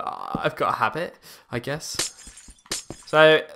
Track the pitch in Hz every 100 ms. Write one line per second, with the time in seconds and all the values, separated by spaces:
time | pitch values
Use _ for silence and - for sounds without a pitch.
0 | - 50 50 - 151 - 104 - 113 156
1 | 175 - - - - 120 131 147 - -
2 | - - - - - - - - - -
3 | - 156 156 156 -